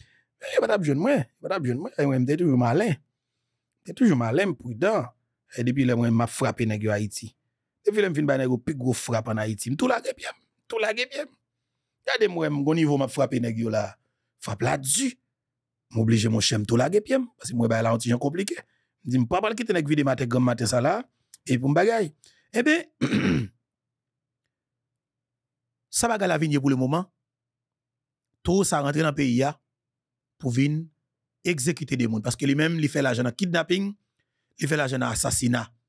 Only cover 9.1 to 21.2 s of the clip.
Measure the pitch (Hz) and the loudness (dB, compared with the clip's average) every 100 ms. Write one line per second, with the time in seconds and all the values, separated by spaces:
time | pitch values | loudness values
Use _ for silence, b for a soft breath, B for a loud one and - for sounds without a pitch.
9.1 | 113 113 110 110 107 117 147 254 240 - | -4 -2 -4 -4 -4 -4 -2 0 0 -4
10.1 | 254 - - _ _ - 226 214 220 254 | -8 -10 -16 _ _ -8 -4 -2 -2 -6
11.1 | 277 294 _ _ _ _ _ _ _ - | -8 -10 _ _ _ _ _ _ _ -4
12.1 | 254 214 175 156 147 139 160 156 143 135 | 0 0 0 -2 0 2 2 4 2 0
13.1 | - 135 127 117 113 113 107 101 - _ | 0 0 0 -2 -2 -2 -2 -4 -8 _
14.1 | _ _ _ - 104 135 143 135 - 262 | _ _ _ -10 -4 -2 0 0 0 -2
15.1 | - _ _ _ _ _ _ _ 113 113 | -4 _ _ _ _ _ _ _ 0 2
16.1 | 113 110 110 - 110 101 113 - 202 214 | 4 2 0 0 -2 0 2 2 2 2
17.1 | 269 247 - - 120 117 113 113 113 117 | 0 -2 -8 -6 0 0 2 0 0 0
18.1 | 120 139 165 202 339 - _ _ _ - | 0 0 -4 -6 -8 -12 _ _ _ -2
19.1 | 127 117 180 214 220 226 180 147 151 139 | 0 2 0 -2 -4 -2 -2 0 0 2
20.1 | 127 123 127 123 113 117 127 131 202 254 | 0 0 2 2 0 0 0 0 -2 -6
21.1 | _ | _